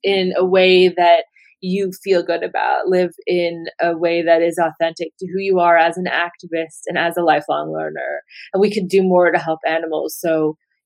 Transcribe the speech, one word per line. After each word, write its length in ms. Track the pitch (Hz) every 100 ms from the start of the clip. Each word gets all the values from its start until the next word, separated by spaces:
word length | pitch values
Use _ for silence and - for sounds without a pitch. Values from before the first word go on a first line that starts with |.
in 300 | 196 196 185 175
a 80 |
way 440 | 185 185 185 185 180
that 360 | 170 175 170 - _ _ _
you 320 | 185 190 196 185
feel 220 | 196 180
good 180 | 170 170
about, 460 | 180 - - - -
live 240 | 185 180 - -
in 400 | 180 170 170 170 -
a 160 | 170 165
way 240 | 170 170
that 220 | 165 165
is 160 | 170 170
authentic 540 | 165 156 165 165 170 _
to 80 | 185
who 100 | 185
you 220 | 196 185
are 160 | 175 170
as 200 | 170 185
an 100 | 180
activist 720 | 147 175 _ 175 165 160 - -
and 100 | 170
as 180 | 170 175
a 60 |
lifelong 500 | 170 147 147 147 151
learner. 500 | 156 - 151 131 147 _ - -
And 80 | 190
we 120 | 208
could 160 | 208 180
do 160 | 190
more 260 | 185 180 175
to 80 | 170
help 220 | 165 160
animals. 520 | - 165 165 156 156 -
So 380 | 170 160 156 156 _ _